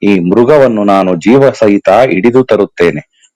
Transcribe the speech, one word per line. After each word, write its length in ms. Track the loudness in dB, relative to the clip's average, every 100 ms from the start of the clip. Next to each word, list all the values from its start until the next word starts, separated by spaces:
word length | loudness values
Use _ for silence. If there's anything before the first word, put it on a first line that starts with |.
ಈ 160 | -2 -2
ಮೃಗವನ್ನು 640 | 0 0 2 2 2 0
ನಾನು 320 | 0 0 0 -2
ಜೀವ 360 | 0 2 2
ಸಹಿತ 380 | 0 -2 0 0
ಹಿಡಿದು 540 | 2 0 0 0 0
ತರುತ್ತೇನೆ, 880 | 0 -2 -2 -2 -2 -4 -10 _ _